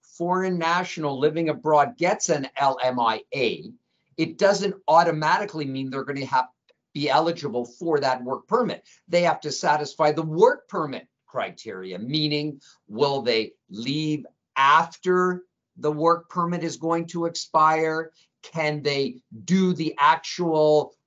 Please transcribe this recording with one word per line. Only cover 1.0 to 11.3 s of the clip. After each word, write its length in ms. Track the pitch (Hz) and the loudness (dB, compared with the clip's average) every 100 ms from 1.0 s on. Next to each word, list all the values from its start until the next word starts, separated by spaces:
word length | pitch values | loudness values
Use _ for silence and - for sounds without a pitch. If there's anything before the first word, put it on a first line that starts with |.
| 147 135 | -4 0
living 320 | 147 156 160 | 0 2 -2
abroad 480 | 135 151 151 135 - | -2 2 4 4 0
gets 320 | 170 208 - | -2 0 0
an 180 | 151 135 - | -2 -2 0
L 220 | 135 127 | 0 2
M 160 | 127 127 | -2 0
I 220 | 117 113 - | 0 -2 -6
A, 360 | 135 120 - - - _ _ _ - | -2 -2 -2 -12 -20 _ _ _ -4
it 220 | 156 - | -4 2
doesn't 380 | 196 202 196 - - | 2 2 -2 -6 4
automatically 800 | 160 170 156 156 185 208 160 143 | 4 4 0 0 0 -2 -8 -6
mean 240 | 135 135 | -6 -6
they're 140 | 139 | -8
gonna 200 | 135 139 | -6 -8
have, 240 | 131 131 127 _ _ _ _ | -2 -2 -2 _ _ _ _
be 160 | 151 143 | -6 0
eligible 560 | 139 165 - 143 120 120 | 2 0 -2 -6 -6 -8
for 340 | - 165 151 | -8 -2 0
that 240 | 135 123 | 0 -2
work 220 | 123 131 _ | -4 -8 _
permit. 360 | 220 220 - _ _ _ | 0 0 -4 _ _ _
They 140 | 175 | 2
have 180 | 175 151 | 2 0
to 120 | 151 | -6
satisfy 600 | - 170 151 147 - 151 | -4 0 0 -2 0 0
the 100 | 151 | 2
work 460 | 160 156 226 - _ | -4 4 4 4 _
permit 380 | 196 151 127 - _ | -8 -6 -8 -14 _
criteria, 720 | _ | _